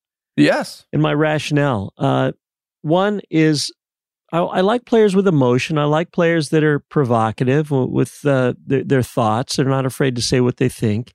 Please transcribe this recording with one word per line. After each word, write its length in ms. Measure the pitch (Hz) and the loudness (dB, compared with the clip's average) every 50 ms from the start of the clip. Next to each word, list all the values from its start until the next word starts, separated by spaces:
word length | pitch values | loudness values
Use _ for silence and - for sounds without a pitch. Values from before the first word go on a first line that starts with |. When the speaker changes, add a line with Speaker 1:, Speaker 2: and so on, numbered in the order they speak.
| _ _ _ _ _ _ - | _ _ _ _ _ _ -2
Speaker 1:
Yes. 500 | - 147 151 208 302 - - - - - _ | 0 2 2 2 0 -2 -6 -12 -20 -14 _
Speaker 2:
And 100 | - 143 | -2 -2
my 120 | 151 151 151 | 0 0 0
rationale. 800 | 147 156 156 156 151 - - 151 143 143 143 127 104 95 95 _ - | 0 0 0 0 -2 -4 -2 0 0 0 0 0 -2 -4 -8 _ -4
Uh, 360 | 143 135 135 131 131 131 - _ _ _ _ _ _ _ _ _ | -2 -2 0 0 -2 -2 -4 _ _ _ _ _ _ _ _ _
one 400 | - 151 160 180 190 208 208 196 - - | -4 0 0 0 0 0 -4 -6 -8 -4
is 420 | - 160 156 156 156 139 - - - _ _ _ _ _ _ _ _ _ _ - - | 0 2 2 2 2 0 -4 -8 -10 _ _ _ _ _ _ _ _ _ _ -6 -4
I, 60 | 165 | -4
I 220 | 175 - - 185 | -4 -2 -2 0
like 240 | 185 196 233 247 - | 0 0 0 -2 -2
players 300 | - - 226 214 208 185 | 0 2 4 4 4 4
with 120 | 190 196 196 | 2 2 2
emotion. 500 | 170 143 127 123 123 127 - - 165 147 | 2 2 2 2 2 0 0 -2 -2 -2
I 80 | 147 | 0
like 260 | 147 151 156 175 - | 0 0 0 -2 -4
players 380 | - - 175 165 170 165 151 - | -2 0 0 2 2 0 -2 0
that 140 | - 156 151 | 0 2 2
are 160 | 156 147 143 | 2 0 0
provocative 920 | - _ - 156 143 117 120 113 110 110 104 - 139 123 131 151 156 147 | -4 _ -2 0 0 2 2 2 0 0 -2 -2 -2 0 0 0 0 0
w-, 180 | 147 131 127 131 | -2 -2 -2 -2
with, 380 | 131 135 135 - - - - | 0 -2 -2 -2 -4 -6 -2
uh, 280 | 147 139 131 127 123 - - - | 0 0 2 0 -2 -2 -6 -6
their, 180 | - 139 135 - | -4 -4 -2 0
their 200 | 98 139 131 117 | 0 0 0 0
thoughts. 520 | - - - 120 107 107 113 135 - - | -2 -2 -2 0 0 0 -2 -4 -4 -4
They're 100 | - 139 | -2 0
not 200 | 131 135 135 131 | 0 0 0 -2
afraid 300 | 131 - - 151 135 123 | -4 -2 -2 -2 -2 -2
to 60 | 120 117 | -2 -4
say 180 | - 143 127 | -2 0 2
what 160 | 123 123 123 - | 2 0 0 0
they 120 | 135 127 | -2 -2
think. 440 | - - - 110 104 107 123 - _ | -2 -2 -2 -2 -2 -2 -6 -10 _